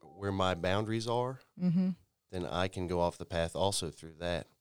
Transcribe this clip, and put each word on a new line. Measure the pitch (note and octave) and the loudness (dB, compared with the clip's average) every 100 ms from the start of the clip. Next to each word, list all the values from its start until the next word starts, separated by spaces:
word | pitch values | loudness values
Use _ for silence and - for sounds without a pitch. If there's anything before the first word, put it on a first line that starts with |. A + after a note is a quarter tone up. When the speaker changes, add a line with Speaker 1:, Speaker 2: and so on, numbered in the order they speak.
Speaker 1:
where | - F#2+ G2 | -20 -6 -2
my | G2 F#2 E2+ | 2 2 2
boundaries | F2+ G2 A2 A2+ A2+ | 2 2 0 -2 0
are, | A#2+ B2 C3 _ - | -2 -2 -6 _ -2
Speaker 2:
Mm-hmm. | F3+ E3+ F#3 F3 _ _ - | 2 2 2 -2 _ _ -10
Speaker 1:
then | F#2 F2 | -6 -2
I | E2+ F#2 | 0 0
can | G2 F2 | -2 -2
go | F2 | 2
off | F2 - | 2 0
the | E2+ | -4
path | E2+ E2 D2 | 0 0 2
also | G2 - E2+ | 0 0 -4
through | - D#2+ D#2 | -8 -16 -8
that | F2 E2+ - _ | -4 -4 -6 _